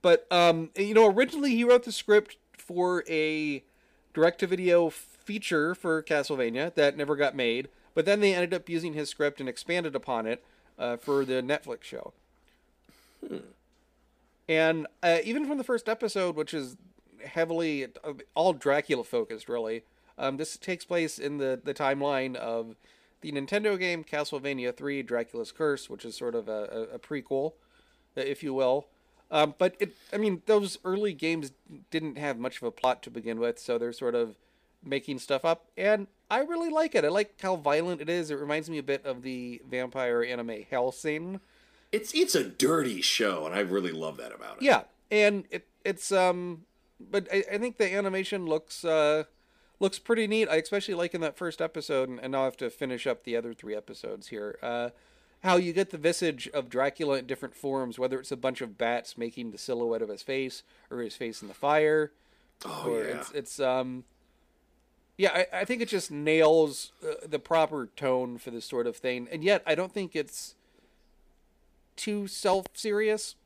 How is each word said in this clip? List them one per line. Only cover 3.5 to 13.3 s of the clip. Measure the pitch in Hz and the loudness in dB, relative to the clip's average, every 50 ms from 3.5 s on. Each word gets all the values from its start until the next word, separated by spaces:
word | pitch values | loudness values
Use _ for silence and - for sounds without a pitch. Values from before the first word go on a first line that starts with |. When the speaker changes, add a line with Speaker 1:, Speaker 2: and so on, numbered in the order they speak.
| 143 131 _ _ _ _ _ _ _ _ _ _ - | -4 -4 _ _ _ _ _ _ _ _ _ _ 2
Speaker 1:
direct-to-video | 156 160 175 175 - 202 175 185 180 185 180 175 175 170 160 | 4 4 4 4 2 -2 -2 0 0 4 6 6 6 6 4
feature | - - - - - _ _ - 202 214 - - 175 151 147 165 180 | -2 -8 -18 -20 -20 _ _ -8 -8 -6 -2 0 0 2 2 0 -2
for | - - 175 160 160 | -4 -2 0 0 0
Castlevania | 151 - 156 147 135 - 151 131 123 117 117 127 151 170 - | 0 0 0 0 0 0 -2 0 0 0 0 -2 -2 0 2
that | 160 147 143 139 | 4 4 4 4
never | 151 143 143 151 | 0 -2 -2 2
got | 139 147 135 139 | 2 2 0 2
made. | 139 123 117 117 123 135 - _ _ _ _ _ | 0 0 0 0 0 -4 -8 _ _ _ _ _
But | 165 156 | 0 2
then | 196 202 208 | 4 4 4
they | 208 196 190 | 4 4 4
ended | 175 175 170 | 4 0 0
up | 185 175 - - | -2 -4 -4 -4
using | 170 165 165 175 151 | -4 -4 -4 -4 -6
his | 151 147 139 | -6 -6 -6
script | - - 147 143 143 - | -2 0 0 0 0 -2
and | 139 127 | -8 -8
expanded | 120 - - - 170 180 170 156 135 | -8 -8 -4 -2 -2 -2 -2 -2 -4
upon | 127 - - 123 113 110 | -4 -4 -2 -2 -2 0
it, | 110 120 123 _ _ _ _ _ _ _ - | -2 -4 -4 _ _ _ _ _ _ _ -6
uh, | 123 120 120 | -4 -4 -4
for | 117 - 143 143 139 135 | -4 -2 0 2 2 2
the | 127 131 131 | 2 0 -2
Netflix | 123 127 147 147 - 139 117 - | 0 0 -2 -2 -2 -10 -12 -12
show. | - - - 58 - - _ _ _ _ _ _ _ _ _ _ _ _ _ _ _ _ _ _ _ _ _ _ - | -10 -12 -12 -12 -12 -12 _ _ _ _ _ _ _ _ _ _ _ _ _ _ _ _ _ _ _ _ _ _ -14
Speaker 2:
Hmm. | - | -12